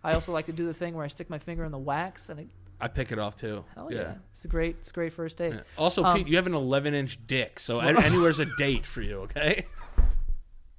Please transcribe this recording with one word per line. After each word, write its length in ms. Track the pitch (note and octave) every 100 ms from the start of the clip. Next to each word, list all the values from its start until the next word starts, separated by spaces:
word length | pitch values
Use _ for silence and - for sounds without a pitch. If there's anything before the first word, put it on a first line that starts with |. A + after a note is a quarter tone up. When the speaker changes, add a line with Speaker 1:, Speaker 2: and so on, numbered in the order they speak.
Speaker 1:
I 100 | D#3
also 180 | D#3+ E3+
like 140 | D#3+ D#3
to 80 |
do 140 | E3 E3+
the 60 | D#3
thing 180 | F3
where 100 | E3
I 40 | D3
stick 200 | - E3
my 120 | D3+
finger 260 | E3+ E3+ E3
in 60 |
the 80 | C#3
wax 500 | C#3 D3 F#3 - -
and 100 | D3+
it 60 | - - - -
Speaker 2:
I 80 | A#2
pick 240 | - B2+
it 60 | A2
off 180 | G#2 -
too. 300 | A2 G#2 -
Speaker 1:
Hell 180 | - D#4+
Speaker 2:
Yeah. 60 | A2+
Speaker 1:
yeah. 120 | E2 - -
It's 140 | - -
a 20 |
great, 280 | E3 E3 E3
it's 120 | -
a 20 |
great 180 | - E3
first 260 | E3 D#3+ E3
date. 180 | E3+ A2
Speaker 2:
Yeah. 60 | - -
Also, 280 | E3 G3
Speaker 1:
Um, 140 | F3+ F3
Speaker 2:
Pete, 100 | D3
you 80 | E3+
have 100 | F3+
an 80 |
eleven 400 | D#3+ C3 C#3 D3
inch 240 | C#3+ C3+ - -
dick, 340 | C3 A2+ -
so 180 | - A#2+
Speaker 1:
Well 80 | B2+
Speaker 2:
an-, 160 | E3
anywhere's 340 | D#3 F3 E3+ D3+
a 80 | D3+ -
date 260 | C#3 B2 -
for 160 | -
you, 200 | G#2 G2
okay? 440 | G2 D3 D3+ F#3+ -
<laughs> 40 | - - - - - - - - - -